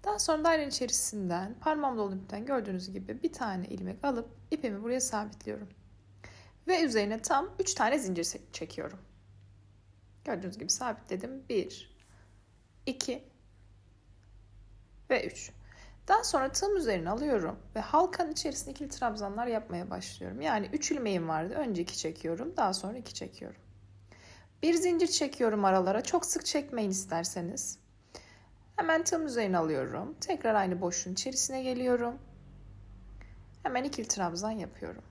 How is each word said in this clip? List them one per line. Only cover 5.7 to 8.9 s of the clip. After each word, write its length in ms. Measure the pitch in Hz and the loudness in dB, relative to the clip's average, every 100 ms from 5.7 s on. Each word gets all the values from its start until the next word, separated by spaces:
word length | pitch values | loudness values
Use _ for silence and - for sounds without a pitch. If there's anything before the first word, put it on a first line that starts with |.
| - - - - - - - - - - | -18 -20 -20 -20 -20 -20 -20 -20 -12 2
Ve 160 | 359 | 4
üzerine 380 | 320 220 202 220 | 4 4 2 -2
tam 280 | - 285 370 - | 2 2 2 -2
üç 140 | 381 | -2
tane 260 | - 226 285 | 2 4 4
zincir 240 | 196 175 | 2 0
se-, 280 | 170 - - | -2 -4 -10
çekiyorum. 460 | - 156 - - | -10 -8 -8 -8